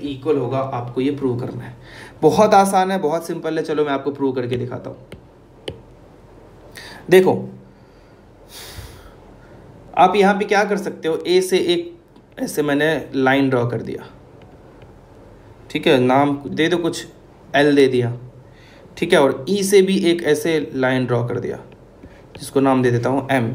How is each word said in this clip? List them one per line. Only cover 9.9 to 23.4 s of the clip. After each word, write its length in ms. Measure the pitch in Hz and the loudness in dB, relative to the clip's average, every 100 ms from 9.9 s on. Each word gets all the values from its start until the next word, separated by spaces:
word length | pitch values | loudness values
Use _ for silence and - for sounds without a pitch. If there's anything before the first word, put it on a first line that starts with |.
| - | 2
आप 200 | 180 202 | 4 4
यहाँ 180 | 196 | 2
पे 120 | 196 208 | 2 0
क्या 180 | 202 | 0
कर 140 | 208 196 | 0 -2
सकते 300 | 160 - 160 | -6 -6 -4
हो, 100 | 160 | -4
ए 220 | 165 185 | 0 0
से 160 | 185 185 | 2 0
एक 320 | 170 170 - - _ - _ - | 0 -2 -4 -12 _ -20 _ -10
ऐसे 220 | 254 - | -6 -4
मैंने 260 | 147 143 156 151 - 135 | -2 0 0 -2 -4 -2
line 340 | 131 139 135 | 2 2 2
draw 160 | 127 117 | 0 -2
कर 140 | - | -4
दिया, 220 | - - - - - - - - - - - - - - - - - - - | -8 -12 -14 -20 -20 -20 -20 -20 -20 -20 -20 -20 -20 -20 -20 -20 -20 -20 -10
ठीक 160 | - 170 | -4 2
है, 100 | 135 | 2
नाम 380 | 127 131 143 143 180 | 4 2 2 -2 -4
दे 200 | 147 165 | -2 0
दो 80 | 170 | 0
कुछ, 280 | 165 - - - - - - | -2 -6 -12 -20 -20 -20 -4
L 220 | 139 147 143 | 2 4 6
दे 120 | 131 | 4
दिया, 260 | 123 120 123 - - - - - - - - | 4 -2 -4 -14 -20 -20 -20 -20 -20 -20 -8
ठीक 160 | 180 | 2
है, 60 | 170 | 4
और 260 | 139 131 - | 4 2 -4
ई 120 | 202 | -2
से 180 | 190 202 | 4 4
भी 160 | 185 190 170 | 4 2 2
एक 120 | 170 147 | 0 0
ऐसे 460 | 147 170 156 139 135 | 0 0 -2 -2 -2
line 300 | 131 131 123 | 0 0 0
draw 180 | 120 120 | -2 -2
कर 120 | 120 | -4
दिया, 200 | - - - - - - - - - - | -6 -10 -14 -20 -20 -20 -20 -20 -20 -18
जिसको 220 | - 139 | -4 0
नाम 240 | 135 131 | 2 4
दे 80 | 123 | 2
देता 180 | 120 123 | 2 0
हूँ 180 | 139 - | -2 0
एम, 220 | 135 | 0